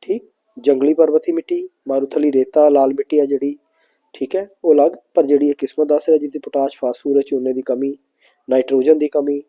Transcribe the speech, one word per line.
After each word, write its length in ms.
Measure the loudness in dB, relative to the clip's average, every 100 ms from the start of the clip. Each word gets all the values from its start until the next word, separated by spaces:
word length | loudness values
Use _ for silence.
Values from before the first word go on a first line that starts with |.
ਠੀਕ, 220 | -6 -8 -8 _ _ -6
ਜੰਗਲੀ 380 | -2 0 0
ਪਰਬਤੀ 380 | 2 2 0 -2
ਮਿੱਟੀ, 360 | -6 -4 -8 -8 _ -6
ਮਾਰੂਥਲੀ 440 | -4 -4 -2 0
ਰੇਤਾ, 360 | 0 0 2 4
ਲਾਲ 260 | 4 2
ਮਿੱਟੀ 240 | 0 -2 0
ਆ 60 |
ਜਿਹੜੀ, 300 | 0 -2 -4 -8 _ _ _ _ _
ਠੀਕ 220 | -10 -6 -6
ਹੈ, 100 | -8 _
ਉਹ 80 | 2
ਅਲੱਗ, 220 | 4 4 0 _
ਪਰ 120 | -2 2
ਜਿਹੜੀ 220 | 2 2
ਇਹ 60 |
ਕਿਸਮਤ 340 | -2 -6 -4 0
ਦੱਸ 200 | 0 2
ਰਿਹਾ 100 | 0
ਜਿਹਦੇ 200 | 0 -10
ਪੋਟਾਸ਼, 400 | -8 -4 -4 -4
ਫਾਸਫੋਰਸ, 460 | -6 -6 -2 0
ਚੂਨੇ 280 | 0 -4 -4
ਦੀ 100 | -6
ਕਮੀ, 320 | -4 -4 -4 -8 _ _ _ _ -2
ਨਾਈਟ੍ਰੋਜਨ 500 | 0 2 0 4 2
ਦੀ 100 | 2
ਕਮੀ 320 | -2 -2 -4